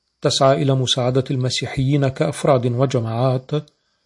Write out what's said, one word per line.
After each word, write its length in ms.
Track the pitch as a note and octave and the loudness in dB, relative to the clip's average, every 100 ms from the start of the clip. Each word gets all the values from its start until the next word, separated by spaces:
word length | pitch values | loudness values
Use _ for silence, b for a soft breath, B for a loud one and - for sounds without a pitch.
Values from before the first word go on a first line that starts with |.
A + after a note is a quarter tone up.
| _ _ | _ _
تسعى 420 | D3 - C3+ C#3+ | -2 2 4 4
إلى 120 | C#3 | 2
مساعدة 500 | C3+ B2+ - B2 C3 - | 0 0 0 0 0 0
المسيحيين 800 | C3+ B2+ - A#2+ - C3+ C#3+ C3+ | -2 -2 -4 -6 -4 0 0 0
كأفراد 580 | C3+ D#3+ - D#3+ C3 B2 | 0 -4 -2 2 2 2
وجماعات 840 | A#2+ C3+ C3+ A2+ A2+ C3 B2+ - D3 D3+ _ _ _ | 0 0 0 -2 0 0 0 -4 -6 -8 _ _ _